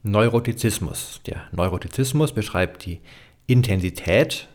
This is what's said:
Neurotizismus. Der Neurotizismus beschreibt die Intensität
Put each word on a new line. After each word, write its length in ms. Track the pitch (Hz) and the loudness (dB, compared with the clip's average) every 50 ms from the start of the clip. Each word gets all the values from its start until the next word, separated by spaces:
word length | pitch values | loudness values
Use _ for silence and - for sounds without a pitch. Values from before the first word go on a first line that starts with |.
| - | -2
Neurotizismus. 1160 | 104 101 107 113 117 117 117 120 120 113 - - 113 101 - 87 80 - - - - - - - | 2 4 4 4 4 4 2 0 0 -4 0 0 0 0 0 -4 -6 -6 -8 -12 -12 -16 -14 -12
Der 180 | - - 87 - - | -10 -10 -10 -10 -8
Neurotizismus 800 | - - 87 92 87 87 - 87 - - 135 131 - 151 156 - - | -2 -2 0 0 0 -4 -6 -6 -2 -2 -2 0 2 0 0 2 0
beschreibt 520 | 107 104 - - 90 92 90 - - - | -4 -4 -2 0 -2 -2 -2 -4 -12 -10
die 140 | 92 82 - - - - - - _ _ _ _ | -10 -10 -12 -14 -20 -20 -20 -20 _ _ _ _
Intensität 1000 | - 127 127 123 117 98 92 90 92 - - - 82 87 113 156 - - - - - | 4 4 4 6 4 2 0 0 -2 -4 -4 0 2 4 4 4 2 -2 -10 -10 -16